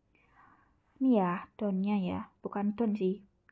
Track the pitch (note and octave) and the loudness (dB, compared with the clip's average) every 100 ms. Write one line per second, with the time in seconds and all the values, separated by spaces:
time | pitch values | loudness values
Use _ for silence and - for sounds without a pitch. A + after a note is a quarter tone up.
0 | _ _ _ _ - - _ _ _ _ | _ _ _ _ -20 -20 _ _ _ _
1 | C4 A#3 F3+ F3 - - G#3 F#3+ G3 G#3 | 4 4 4 0 -6 -6 -4 -2 0 0
2 | F3+ F#3 G#3+ _ F#3+ G#3 G3+ G#3 A#3 G#3 | -2 -4 -8 _ -8 -4 -4 0 -2 0
3 | F#3 G3+ - _ _ | -2 -2 -8 _ _